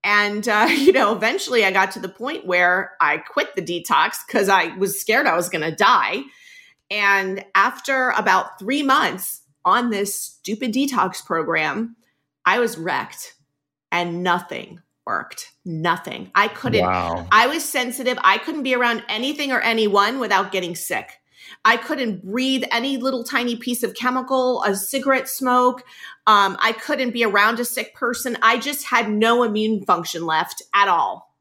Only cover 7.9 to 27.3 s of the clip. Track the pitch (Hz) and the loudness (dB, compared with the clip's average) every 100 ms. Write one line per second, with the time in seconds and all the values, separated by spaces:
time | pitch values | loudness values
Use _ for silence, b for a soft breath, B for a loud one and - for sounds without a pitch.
7.9 | 269 254 226 214 269 - - 196 285 277 | 0 0 0 2 2 0 -10 -4 -2 2
8.9 | 277 339 190 - - _ _ 175 214 247 | 2 2 -4 -10 -12 _ _ 2 2 2
9.9 | 208 202 - - - - 214 254 240 277 | -2 -4 -6 -10 -12 -8 -4 -2 0 0
10.9 | 254 185 - - 165 156 160 156 196 233 | 0 -2 -4 -6 -4 -2 -2 -2 -4 -6
11.9 | - _ _ _ _ - 214 233 165 165 | -10 _ _ _ _ 0 2 0 -2 -6
12.9 | 135 - - - _ _ _ _ _ _ | -4 -6 -12 -16 _ _ _ _ _ _
13.9 | 170 175 170 180 175 180 165 - 170 _ | -4 -4 -2 0 -2 -2 -12 -12 -20 _
14.9 | _ - 95 - - - _ 185 160 165 | _ -6 -6 -6 -14 -18 _ -10 -4 0
15.9 | 175 - - 190 - 220 - 254 220 90 | -2 -4 -12 -4 0 0 -2 0 2 2
16.9 | 92 87 85 85 220 240 320 - 262 247 | 0 -2 -4 2 4 4 0 -4 -4 -4
17.9 | 349 247 247 - 208 - 294 269 254 240 | -4 -4 2 2 2 -2 -6 -2 0 0
18.9 | 226 - 214 262 302 285 254 - 226 214 | -2 -6 -6 -4 -4 -2 0 0 0 2
19.9 | 196 202 269 220 196 190 190 180 170 - | 4 2 0 0 0 0 -4 -4 -8 -6
20.9 | 175 - - _ B B B 220 233 - | -6 -8 -20 _ B B B 0 0 0
21.9 | 302 240 180 180 226 262 262 - 233 262 | -4 -2 -4 -6 -2 0 0 0 -2 -2
22.9 | 269 254 262 233 262 240 233 240 240 214 | -2 -2 -4 -2 -2 -2 -4 -4 -4 -4
23.9 | 190 247 254 254 269 254 247 208 196 - | -2 -2 -2 -2 0 0 0 -2 -2 -4
24.9 | 277 277 262 254 - 254 247 247 247 - | -4 0 0 -2 -4 2 4 4 0 -12
25.9 | B B B - 208 196 185 226 220 - | B B B 4 4 4 0 -2 -2 -4
26.9 | 302 254 233 226 | -2 -2 0 2